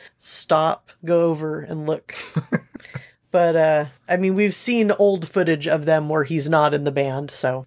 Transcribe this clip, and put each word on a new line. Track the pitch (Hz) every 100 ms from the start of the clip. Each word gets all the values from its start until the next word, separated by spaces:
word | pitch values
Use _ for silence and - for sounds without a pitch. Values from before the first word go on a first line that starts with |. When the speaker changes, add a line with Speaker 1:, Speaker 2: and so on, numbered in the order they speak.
| - _
Speaker 1:
stop, | - - - 156 160 - _ _ 165
go | 170
over, | 170 151 156 151
and | 151 160 151
look. | - - - - -
Speaker 2:
<laughs> | - 269 - - - - - _ _
Speaker 1:
But, | 180 170 165
uh, | 156 151 147 - -
I | 180
mean, | 190 190
we've | 208
seen | - - 233 214
old | 202 202 196 160
footage | 196 170 151 156
of | 160 147
them | 156 151
where | 156 135
he's | 160 143
not | 156 147
in | 147
the | 143
band, | 139 139 135 143
so. | - 131 131